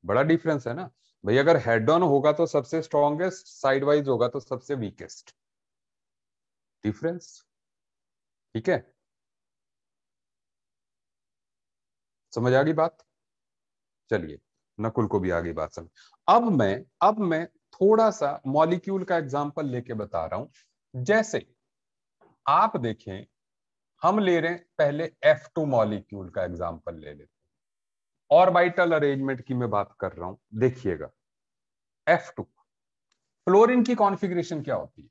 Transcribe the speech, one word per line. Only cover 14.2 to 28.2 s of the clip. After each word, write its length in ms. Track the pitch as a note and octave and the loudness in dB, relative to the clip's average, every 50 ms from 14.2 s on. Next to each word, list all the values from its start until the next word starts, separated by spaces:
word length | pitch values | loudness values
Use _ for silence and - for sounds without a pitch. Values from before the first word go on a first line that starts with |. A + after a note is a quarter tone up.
| E2 D#2 D2 C#2 _ _ _ _ _ _ _ - | -4 -8 -14 -18 _ _ _ _ _ _ _ -6
नकुल 260 | G#2+ A2+ - - A2+ | -6 -4 -2 -2 -2
को 140 | F#2+ F#2+ G2+ | 0 0 -2
भी 100 | F2+ F#2 | -2 0
आ 100 | F2 E2+ | -2 -2
गई 120 | E2+ E2+ | -4 -6
बात 200 | D#2+ E2 D#2 - | -6 -6 -8 -8
समझ। 160 | - - E2 E2 _ _ - _ _ _ _ - | -10 -16 -18 -18 _ _ -20 _ _ _ _ 4
अब 140 | F#3+ A#3+ | 4 4
मैं, 420 | A#3+ A#3 F#3+ C3+ A2 G2 G2 - - _ _ _ | 4 2 2 2 2 2 0 -2 -8 _ _ _
अब 160 | E3+ G3 G#3+ A3 | 0 0 2 0
मैं 280 | G#3 F3 D#3+ D#3 E3+ | -2 -2 -2 -4 -6
थोड़ा 640 | - _ _ _ _ _ _ F#3+ G3+ A3 A3 A3+ A3 | -8 _ _ _ _ _ _ 2 2 4 4 2 0
सा 320 | - - D#3 C#3 C#3+ - _ | 0 -2 -6 -6 -6 -6 _
मॉलिक्यूल 580 | C3+ C3+ D3+ D#3+ D#3+ F3+ F3 - G3 F#3+ F#3+ F3+ | -2 2 2 2 2 2 -4 -4 -6 -6 -6 -4
का 120 | - F#3 | -2 -4
एग्जांपल 500 | E3 D#3 C3 C3 C#3+ D3 D3 C#3+ D#3+ D3+ | -4 -4 -4 -4 -4 -6 -6 -6 -8 -8
लेके 280 | C#3 B2 B2 A#2 - A#2 | -6 -6 -8 -8 -8 -8
बता 320 | G#2+ G#2 G#2 - E2+ D#2+ | -8 -8 -6 -6 -6 -6
रहा 140 | E2 F2 G2 | -6 -8 -10
हूं। 60 | C3 - _ _ _ _ _ _ _ _ - B2+ B2 | -10 -12 _ _ _ _ _ _ _ _ -12 -10 -2
जैसे 500 | - - - - - - C#3+ - _ _ _ _ _ _ _ _ _ _ _ _ _ _ _ _ _ _ _ _ - | 0 0 0 0 -2 -6 -8 -8 _ _ _ _ _ _ _ _ _ _ _ _ _ _ _ _ _ _ _ _ 0
आप 280 | C#3+ E3+ G#3 A3+ - | 2 2 2 0 -2
देखें, 500 | D#3 A#2+ A2+ G#2+ _ _ G#2+ F#2+ G2 - _ _ _ _ _ _ _ _ _ _ _ _ _ _ _ | -4 -6 -6 -6 _ _ -14 -14 -14 -16 _ _ _ _ _ _ _ _ _ _ _ _ _ _ _
हम 160 | - E3+ F#3+ G#3+ | 0 0 0 2
ले 220 | G3+ F#3 F3 E3 | 2 2 2 2
रहे 120 | D#3 E3 | 0 -2
हैं 140 | F3 E3+ _ _ _ - | -6 -8 _ _ _ -2
पहले 260 | D#3 C#3+ C#3+ D3+ E3 D#3+ _ _ - | -2 -2 0 -4 -8 -8 _ _ 4
एफ़ 240 | D3 D3+ B2+ - - _ | 4 4 4 0 -10 _
टू 100 | E3+ D#3 | -4 -2
मॉलिक्यूल 680 | C#3+ C3 A#2 A2 G#2+ G#2+ - - _ G#2 G2 F#2 F2 | 0 2 2 2 0 -2 -8 -10 _ -14 -14 -14 -10
का 140 | F2 G2+ F#2 | -8 -6 -6
एग्जांपल 500 | F2+ F2 E2+ F2 E2+ E2 D#2+ _ E2+ E2 | -6 -6 -8 -8 -8 -8 -10 _ -14 -14
ले 200 | D#2+ D2+ D2 D2 | -14 -16 -18 -20
लेते 80 | D2 | -20
हैं। 120 | C#2+ _ _ _ _ _ _ _ _ _ _ _ _ _ _ _ _ _ _ _ | -20 _ _ _ _ _ _ _ _ _ _ _ _ _ _ _ _ _ _ _